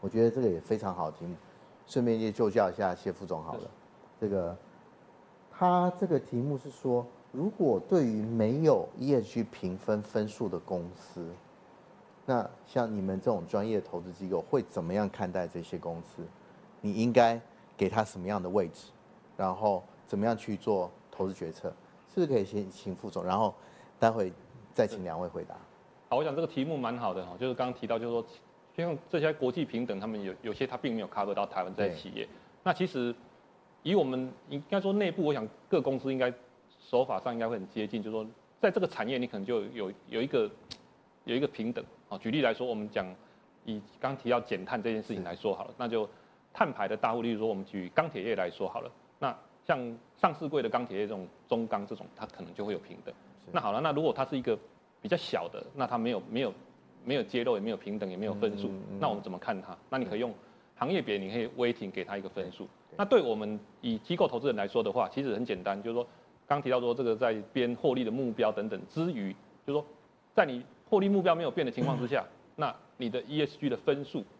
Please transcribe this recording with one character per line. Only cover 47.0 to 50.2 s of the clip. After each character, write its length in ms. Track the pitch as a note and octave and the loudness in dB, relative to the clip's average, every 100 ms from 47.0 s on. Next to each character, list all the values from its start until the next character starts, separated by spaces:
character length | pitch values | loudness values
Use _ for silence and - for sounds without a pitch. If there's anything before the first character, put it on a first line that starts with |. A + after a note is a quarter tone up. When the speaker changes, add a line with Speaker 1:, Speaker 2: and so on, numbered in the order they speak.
| A#2 | 0
Speaker 3:
户， 80 | A#2+ | 0
例 100 | A#2 | 0
如 60 | A2 | 0
说 80 | A2 | 0
我 60 | |
们 100 | G2 | -2
举 260 | G2 G2+ F2+ | -4 -8 0
钢 140 | - D#3+ | 2 2
铁 140 | A#2 | 0
业 120 | G2 | -2
来 160 | G#2 F2+ | 0 -2
说 160 | - F#2+ | -2 -6
好 140 | - | -6
了， 100 | B2 - _ _ | -10 -16 _ _
那 180 | C3+ A#2 - - - | -6 -6 -14 -20 -12
像 320 | D3+ A#2+ A#2 - | -8 -8 -10 -18
上 180 | _ | _